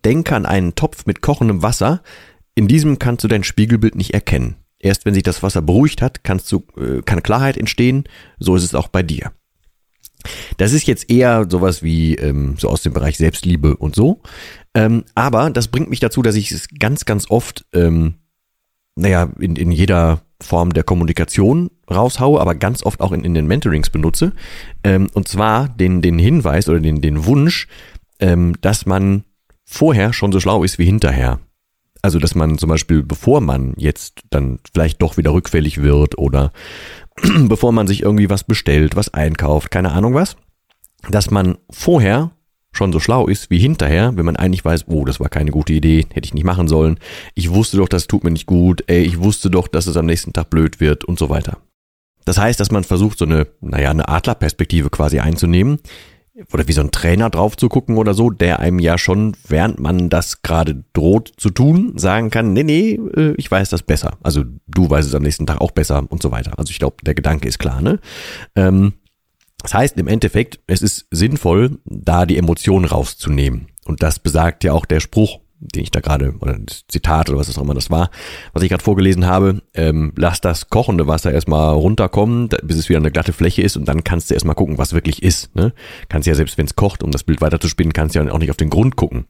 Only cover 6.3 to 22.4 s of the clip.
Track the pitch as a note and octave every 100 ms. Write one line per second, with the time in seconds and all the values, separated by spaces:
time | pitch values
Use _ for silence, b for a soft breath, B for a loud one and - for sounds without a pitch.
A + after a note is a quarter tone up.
6.3 | F#2 - F#2+ - - B1+ C2 - E2+ -
7.3 | A2+ C3+ - G#2+ - B2 C3+ - B B
8.3 | B F#2 F2+ E2+ B1+ - F#2+ E2 D2+ -
9.3 | - _ _ _ _ _ _ - _ B
10.3 | B B - G2+ D3+ - A#2+ - A#2+ B2
11.3 | A2+ G2 F2+ F#2 E2+ D#2+ E2 D#2+ - D2
12.3 | C#2+ C#2 D2 - C#2 D2+ C2 D2+ - D#2+
13.3 | - F2 E2 D2 C#2+ D2+ F#2+ B2+ G#3+ B
14.3 | B B B B A2+ A2 A#2 - - B2+
15.3 | A#2 D#3 - A2+ B2+ B2+ - A#2 - A#2
16.3 | G#2+ G#2 - - - G#2+ D3 - G#2 -
17.3 | A2+ - - _ F2 E2+ E2 D#2+ D#2+ _
18.3 | _ _ _ _ _ _ - F#2+ F2+ E2
19.3 | - F#2 D#2 E2+ D#2+ F#2+ F2+ E2 D#2+ _
20.3 | _ - E2+ F2 D#2+ - F2+ E2 E2 E2
21.3 | - G2 D#3 F3 _ _ F2+ B2 - C3
22.3 | D3+